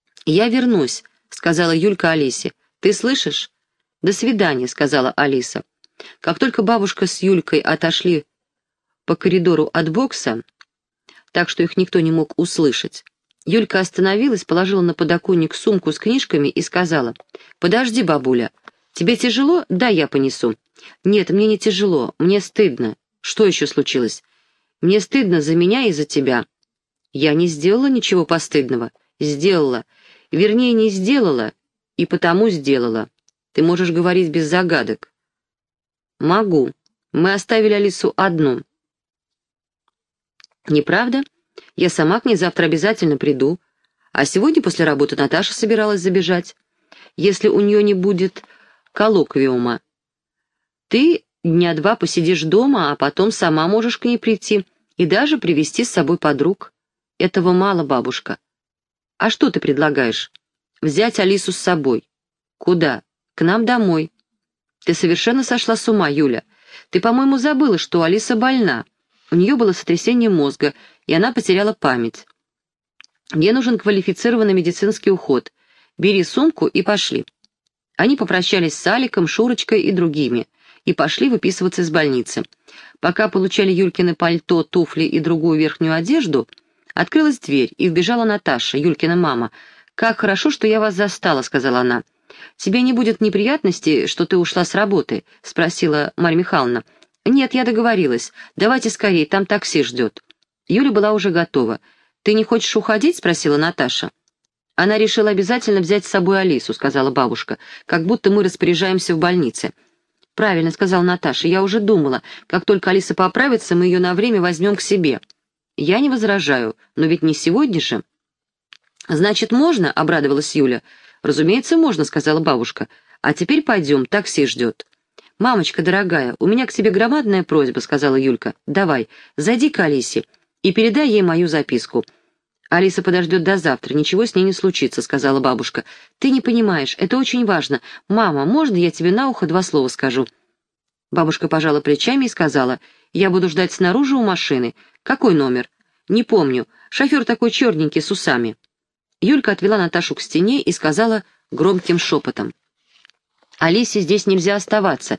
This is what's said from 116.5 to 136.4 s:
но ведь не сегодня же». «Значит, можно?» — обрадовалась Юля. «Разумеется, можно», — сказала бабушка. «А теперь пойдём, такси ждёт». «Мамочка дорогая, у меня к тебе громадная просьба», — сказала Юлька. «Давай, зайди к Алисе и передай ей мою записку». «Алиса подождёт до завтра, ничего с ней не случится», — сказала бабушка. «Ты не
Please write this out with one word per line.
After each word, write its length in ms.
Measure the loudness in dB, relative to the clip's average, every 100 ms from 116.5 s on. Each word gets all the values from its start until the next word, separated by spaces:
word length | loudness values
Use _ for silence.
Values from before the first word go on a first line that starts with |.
| 0 -2 -8 _ -2
но 100 | 0
ведь 160 | 2
не 120 | 0
сегодня 460 | 0 0 0 0 -2
же». 220 | -4 -6 -8 _ _ _ _ _ _ _ _ _ -4
«Значит, 440 | 0 2 0 0
можно?» — 380 | 2 2 2 0 0
обрадовалась 520 | 0 2 2 0 0
Юля. 280 | 0 0 0 _ -20 -20 _
«Разумеется, 540 | -2 0 2 2 2 2
можно», — 280 | 2 0
сказала 360 | -2 -2 0 0
бабушка. 480 | 0 0 -2 -8 -10 _ _ _
«А 100 | -4
теперь 300 | -2 0 0
пойдём, 440 | 2 0 2 0 2
такси 400 | -2 -2 -2 -2
ждёт». 400 | 0 -4 -4 -16 _ _ -20 _ -2
«Мамочка 440 | 0 0 -2 -2
дорогая, 540 | 0 0 0 -2 -2 -2
у 80 | 0
меня 200 | 0 -2
к 60 |
тебе 180 | 0 0
громадная 520 | 2 2 0 0 0
просьба», — 380 | 2 0 0 -2
сказала 360 | -4 -2 2 2
Юлька. 380 | 0 -2 -4 -8 -4
«Давай, 420 | -2 0 -2 -4 -12 -14 -4
зайди 340 | 0 2 0
к 100 | 0
Алисе 440 | 0 0 -2 -6 -6 _ _ _
и 100 | -2
передай 360 | 2 2 2 2
ей 140 | 2
мою 260 | 2 2 0
записку». 560 | 0 -2 -4 -2 -6 -6 _ _ _ _ _ -2
«Алиса 320 | 2 2 0
подождёт 400 | 0 0 0 0
до 140 | 0 0
завтра, 380 | 0 -2 -2
ничего 320 | -2 0 0 0
с 80 |
ней 80 | 0
не 100 | 0
случится», — 480 | 0 -2 0 -4 -4
сказала 380 | -4 -2 0 2
бабушка. 440 | 0 -2 -4 -8 -10 -18 -20 -4
«Ты 120 | 0
не 100 | 2